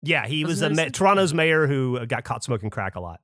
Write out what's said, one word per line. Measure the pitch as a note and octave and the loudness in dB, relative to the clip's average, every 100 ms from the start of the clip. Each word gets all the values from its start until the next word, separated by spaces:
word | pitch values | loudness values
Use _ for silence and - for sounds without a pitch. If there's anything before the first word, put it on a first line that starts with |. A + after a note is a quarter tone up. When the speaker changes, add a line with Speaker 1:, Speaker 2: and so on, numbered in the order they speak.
Speaker 1:
Yeah, | D3 D#3 A2 | 0 0 0
he | D#3 | -2
was | D3+ E3+ | -2 0
Speaker 2:
Wasn't | - | 0
Speaker 1:
a | D#3 | 0
Speaker 2:
that | |
Speaker 1:
ma-, | |
Speaker 2:
his | D#3+ | 0
thing? | |
Speaker 1:
Toronto's | B2+ F#3+ G3 F#3+ | 2 4 4 4
mayor | D#3+ D#3+ D#3+ D3+ | 2 2 4 2
who, | C#3 C3 B2 | 2 0 -2
uh, | |
got | A#2 A#2 | -2 -6
caught | - A#2 | -4 -8
smoking | - A#2 G#2+ | -2 -4 -4
crack | - G2 | -6 -6
a | F#2 | -6
lot. | F2 E2+ | -10 -12